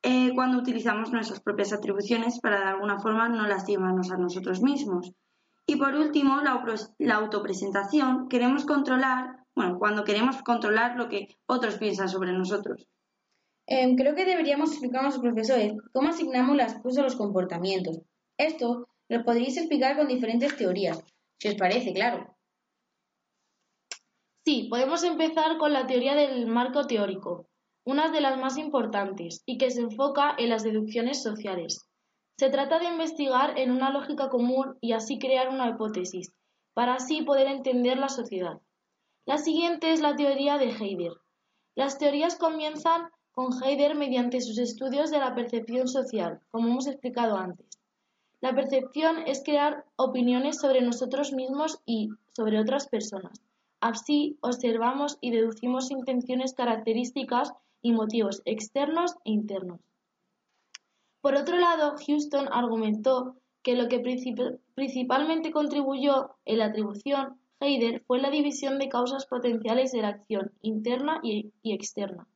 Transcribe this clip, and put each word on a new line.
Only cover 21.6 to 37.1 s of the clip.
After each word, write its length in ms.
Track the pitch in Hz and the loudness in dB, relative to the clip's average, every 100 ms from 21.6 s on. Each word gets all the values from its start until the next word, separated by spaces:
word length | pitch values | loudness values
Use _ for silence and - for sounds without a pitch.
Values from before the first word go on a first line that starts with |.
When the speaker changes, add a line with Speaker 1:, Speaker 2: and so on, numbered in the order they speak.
| 185 226 208 | 2 2 0
Speaker 2:
claro. 420 | 175 233 - - _ _ _ _ _ _ _ _ _ _ _ _ _ _ _ _ - _ _ _ _ - | 0 0 -2 -8 _ _ _ _ _ _ _ _ _ _ _ _ _ _ _ _ -18 _ _ _ _ 0
Speaker 3:
Sí, 220 | 254 - | 0 0
podemos 340 | 233 269 330 | 0 0 2
empezar 540 | 349 320 320 320 320 320 | 0 2 0 2 2 2
con 160 | 302 | 2
la 120 | 285 254 | 2 2
teoría 300 | 254 262 294 | 2 4 4
del 320 | 285 254 226 | 4 2 0
marco 400 | 233 254 285 262 | 0 2 0 0
teórico, 580 | 226 202 185 160 175 - _ _ _ | 0 0 -2 -6 -8 -10 _ _ _
una 260 | - 277 320 | -2 0 2
de 120 | 320 | 2
las 180 | 277 262 | 2 0
más 180 | 262 262 | -2 -4
importantes 840 | 302 269 214 202 196 196 170 - - | -2 -2 0 -2 -4 -6 -10 -12 -10
y 120 | 233 | 0
que 140 | 254 | 0
se 100 | 240 | 0
enfoca 520 | 233 214 277 277 285 285 | -4 0 0 2 2 2
en 120 | 233 | 0
las 140 | 226 | 0
deducciones 580 | 214 214 214 233 240 285 | 0 -2 -2 -2 -2 -2
sociales. 640 | 226 214 202 180 165 - _ _ _ _ _ - | -4 -6 -6 -6 -6 -10 _ _ _ _ _ 0
Se 120 | 269 | 2
trata 300 | 277 277 320 | 2 2 2
de 60 | 349 | 0
investigar 760 | 339 320 320 277 254 277 - | -2 -4 -2 0 2 2 2
en 120 | 262 | 0
una 180 | 254 262 | 2 0
lógica 400 | 277 277 294 269 | 0 -4 -4 0
común 480 | 254 240 262 269 - | 0 2 2 -2 -6
y 140 | 233 | -2
así 260 | 220 220 269 | -2 -2 -4
crear 300 | 262 262 254 | 0 2 2
una 180 | 269 247 | 0 -2
hipótesis, 640 | - 214 208 180 185 180 _ _ _ _ | -2 -4 -4 -6 -8 -12 _ _ _ _
para 200 | - 240 | -2 0
así 300 | 254 254 | 0 -2